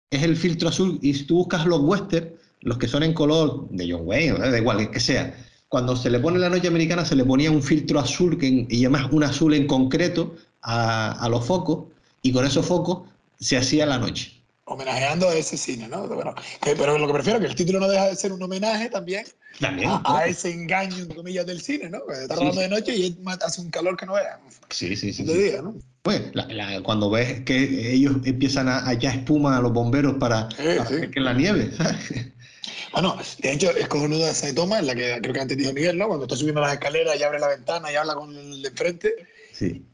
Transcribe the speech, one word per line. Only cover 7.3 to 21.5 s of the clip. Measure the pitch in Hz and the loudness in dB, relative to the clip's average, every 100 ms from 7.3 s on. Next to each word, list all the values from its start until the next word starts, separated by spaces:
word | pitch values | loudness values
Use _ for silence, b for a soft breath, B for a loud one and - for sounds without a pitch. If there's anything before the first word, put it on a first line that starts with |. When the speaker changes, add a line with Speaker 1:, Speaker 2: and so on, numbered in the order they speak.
| 131 156 | 4 4
Speaker 1:
un | 156 | 4
filtro | - 156 - 151 | 4 2 2 0
azul, | 123 - 180 156 | 0 2 2 2
que | 135 | 2
en, | 131 117 | 2 2
y | 117 127 | 2 4
además | 143 123 | 4 2
un | 151 | 2
azul | 143 - 160 | 2 4 4
en | 151 139 | 4 4
concreto, | 135 131 160 170 170 165 B B _ | 4 4 2 2 0 -4 B B _
a, | 117 117 113 113 107 | -4 0 2 0 -2
a | 110 117 | -2 0
los | 120 120 | 0 0
focos, | 180 170 156 - b b b | 0 0 -2 -4 b b b
y | - | 0
con | 127 277 | 2 2
esos | 165 - | 2 2
focos | 180 170 185 - _ _ - | 2 0 -4 -6 _ _ -8
se | - 131 | -2 0
hacía | 120 151 151 | 2 2 2
la | 127 | 2
noche. | 101 - - - _ _ - | -2 -4 -10 -16 _ _ -12
Speaker 2:
Homenajeando | 135 131 127 135 165 180 | -8 -6 -2 -2 2 2
a | 160 | 2
ese | 151 151 | -2 -6
cine, | - 123 110 | -6 -8 -8
¿no? | 165 - | -8 -8
Bueno, | - - - B B | -6 -8 -8 B B
que, | - 151 | 0 2
pero | 143 151 | 2 2
lo | 147 | 2
que | |
prefiero, | 143 139 233 | 0 2 0
que | 151 | 0
el | 127 | -2
título | 175 190 | 0 2
no | 196 | 2
deja | 196 196 | 4 2
de | 185 | 0
ser | 202 | -4
un | 185 | -6
homenaje | 185 190 214 214 233 | -6 -4 -2 -2 -4
también | 226 175 196 233 _ B B | -6 -6 -8 -8 _ B B
Speaker 1:
También, | 95 92 123 | -4 -2 -2
Speaker 2:
a, | 190 | 0
Speaker 1:
claro. | - - | 0 2
Speaker 2:
a | 170 | 0
ese | 175 180 | -2 -6
engaño, | 170 165 190 190 185 | -6 -4 -2 -2 -6
entre | 175 160 | -10 -12
comillas, | 175 185 | -8 -6
del | 175 | -6